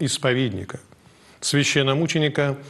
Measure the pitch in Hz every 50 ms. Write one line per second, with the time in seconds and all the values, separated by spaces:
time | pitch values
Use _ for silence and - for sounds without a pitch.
0 | 170 131 - - - 131 123 127 131 117 95 92 95 - - - - _ - -
1 | _ - - - - - - - - - - 143 135 - - 147 135 135 135 151
2 | 170 156 - 160 151 147 147 - 143 143 135 139 - -